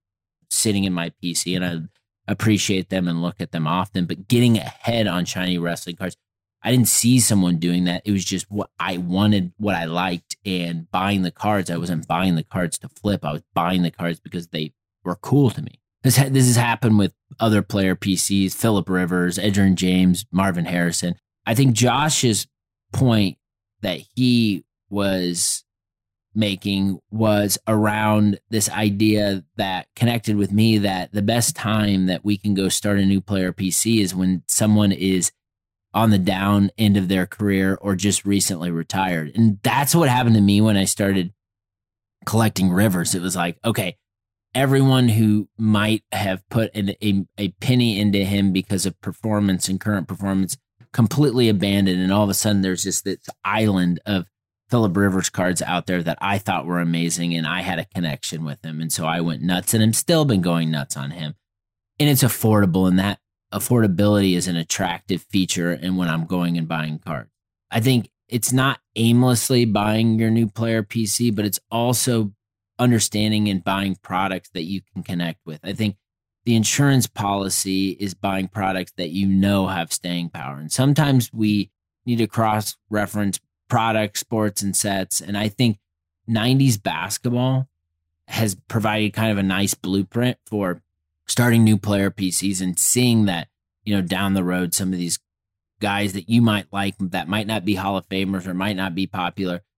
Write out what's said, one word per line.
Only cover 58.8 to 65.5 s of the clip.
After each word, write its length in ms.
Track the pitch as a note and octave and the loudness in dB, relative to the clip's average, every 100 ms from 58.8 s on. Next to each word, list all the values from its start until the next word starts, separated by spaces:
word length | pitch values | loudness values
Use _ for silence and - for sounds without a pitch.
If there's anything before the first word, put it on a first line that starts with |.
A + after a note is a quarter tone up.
And 100 | E2 | -6
so 140 | - D#2+ | -6 -4
I 160 | E2+ | -2
went 200 | E2+ C2 | -4 -4
nuts, 320 | E2+ F2+ - | -2 -2 -2
and 80 | A2+ | 0
I'm 120 | A2 | 2
still 320 | A2 - E3 D3 | 0 0 2 2
been 160 | G2 | 2
going 280 | F2 E2+ D#2+ | 2 0 0
nuts 280 | D2+ C#2 C#2+ | -4 -6 -10
on 140 | C#2 | -10
him. 240 | E2+ D2+ - _ _ _ _ _ - | -10 -12 -12 _ _ _ _ _ 0
And 120 | D3 | 2
it's 140 | C#3 | 4
affordable, 600 | A2+ - A2 G#2 G2 F#2 F#2 | 2 2 4 4 4 4 4
and 140 | F#2 | 2
that 200 | G2+ G#2 _ _ _ | 0 -4 _ _ _
affordability 800 | G2+ - A#2+ G#2+ F2+ G#2 G#2 F#2+ F2+ | -6 0 2 4 4 4 4 4 2
is 140 | F2+ | 0
an 80 | E2+ | -4
attractive 640 | E2 - F#2 E2+ - F2+ | -4 -4 -4 -6 -6 -6
feature 500 | - G2+ F2+ | -2 0 0